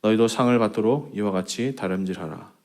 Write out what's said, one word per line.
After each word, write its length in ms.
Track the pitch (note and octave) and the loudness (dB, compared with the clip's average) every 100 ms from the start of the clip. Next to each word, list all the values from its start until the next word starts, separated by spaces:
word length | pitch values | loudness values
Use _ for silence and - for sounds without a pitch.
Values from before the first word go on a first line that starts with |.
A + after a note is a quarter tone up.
너희도 240 | G#2+ A2 A2+ | 4 4 4
상을 300 | - B2 A#2+ | 4 2 4
받도록 540 | A2 G#2+ A2 C#3 D3 G2+ | 2 2 0 0 -2 -4
이와 160 | G#2 | -2
같이 440 | F#2+ F#2 - B2+ C3 | -2 -4 -4 -4 -4
다름질하라. 760 | F#2 F#2 F#2 F#2 E2 D#2 - _ | -4 -4 -4 -6 -8 -12 -16 _